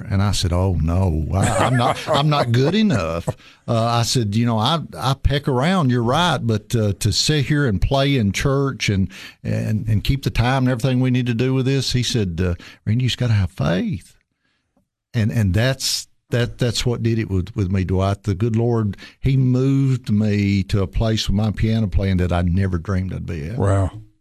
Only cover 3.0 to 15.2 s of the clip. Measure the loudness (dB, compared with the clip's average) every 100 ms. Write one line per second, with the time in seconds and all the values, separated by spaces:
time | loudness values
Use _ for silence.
3 | -2 -4 -6 -10 -20 -18 -4 -2 0 0
4 | 0 0 0 0 0 0 0 -2 -6 -6
5 | -4 -2 0 0 0 0 2 2 2 2
6 | 2 2 0 0 -2 -2 -2 0 0 0
7 | -2 0 0 0 2 0 2 0 2 2
8 | 2 2 0 0 0 0 -2 -2 -2 0
9 | -2 -6 -20 -12 -6 -4 -2 -4 0 0
10 | 0 -2 -2 0 0 2 0 0 0 2
11 | 2 2 0 0 0 2 0 0 0 -2
12 | 0 0 -2 0 -2 -2 -8 -10 -2 0
13 | 0 -2 0 2 0 -2 -2 0 -2 -6
14 | -10 _ _ _ _ _ _ _ _ _
15 | _ -2